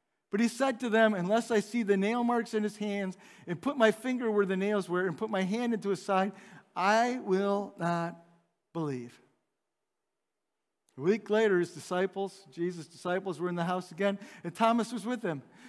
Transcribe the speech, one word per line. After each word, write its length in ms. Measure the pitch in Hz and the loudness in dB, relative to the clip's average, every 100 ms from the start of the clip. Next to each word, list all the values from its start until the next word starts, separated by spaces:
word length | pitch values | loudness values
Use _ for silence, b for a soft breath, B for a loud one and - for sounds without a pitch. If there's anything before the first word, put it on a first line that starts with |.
| _ _ _ | _ _ _
But 80 | 202 | 0
he 80 | 233 | 2
said 320 | 233 269 226 | 2 0 0
to 80 | 247 | 2
them, 260 | 220 220 | 4 6
"Unless 380 | 196 175 226 226 | 4 0 0 2
I 80 | 220 | 0
see 240 | - 240 | 0 0
the 120 | 202 196 | 2 2
nail 280 | 202 240 | 2 0
marks 300 | 240 240 226 | 2 0 0
in 100 | 220 | -2
his 140 | 208 208 | -4 -4
hands 380 | 208 202 190 - B B B | -6 -4 -4 -8 B B B
and 160 | 170 | -4
put 140 | 277 285 | -2 4
my 160 | 220 | 4
finger 400 | 220 254 247 233 | 4 -2 -2 2
where 140 | 208 190 | 2 2
the 100 | 190 | 2
nails 320 | 202 208 175 | 0 0 0
were 180 | 180 185 | -2 -2
and 100 | 147 | -2
put 140 | 220 | -4
my 120 | 190 | -2
hand 320 | 185 226 240 | 0 0 -2
into 160 | 226 196 | -2 -2
his 120 | 185 | -4
side, 300 | - 190 196 - B B B | 0 0 0 -4 B B B
I 460 | - 185 220 240 254 | -2 2 4 2 -2
will 520 | 208 185 202 202 202 - | 0 0 2 0 -4 -4
not 440 | 170 170 170 170 - _ _ _ _ | -2 -2 -4 -10 -20 _ _ _ _
believe." 480 | 170 151 127 120 - _ _ _ _ _ _ _ _ _ _ _ _ _ _ _ _ _ - | -6 -4 -4 -8 -16 _ _ _ _ _ _ _ _ _ _ _ _ _ _ _ _ _ -4
A 60 | |
week 260 | 156 220 226 | 0 0 2
later, 300 | 214 220 180 | 2 4 4
his 140 | 175 | 0
disciples, 720 | 151 - 180 190 196 196 - 143 | -6 -4 -2 -2 -2 -8 -10 -14
Jesus' 360 | 160 175 175 143 | -6 -4 -6 -12
disciples, 520 | - 180 185 190 151 | -8 -4 -2 -4 -4
were 120 | 180 | -4
in 40 | |
the 100 | 175 | -2
house 280 | 170 185 180 | -2 -2 -6
again, 260 | 165 202 196 B B | -2 0 0 B B
and 100 | 170 | -8
Thomas 400 | - 226 233 214 | 2 2 4 0
was 100 | 240 | -4
with 160 | 208 247 | -6 -4
them. 220 | 196 143 - B | -4 -4 -8 B